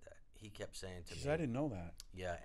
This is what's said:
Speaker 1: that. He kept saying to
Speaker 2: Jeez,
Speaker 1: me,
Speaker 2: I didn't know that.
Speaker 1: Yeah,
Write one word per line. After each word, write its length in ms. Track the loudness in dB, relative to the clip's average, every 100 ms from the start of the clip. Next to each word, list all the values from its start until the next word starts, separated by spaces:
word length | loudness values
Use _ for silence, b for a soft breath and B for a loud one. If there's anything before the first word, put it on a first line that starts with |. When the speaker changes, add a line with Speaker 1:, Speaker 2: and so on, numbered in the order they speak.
| -10
Speaker 1:
that. 100 | -14 -16
He 160 | -12 -10
kept 260 | -4 -4 -4
saying 280 | -4 -4 -4
to 40 |
Speaker 2:
Jeez, 120 | 0 4
Speaker 1:
me, 60 |
Speaker 2:
I 40 | 6
didn't 160 | 6
know 160 | 4 4
that. 240 | 2 -2 -6 -8 -2
Speaker 1:
Yeah, 220 | 0 0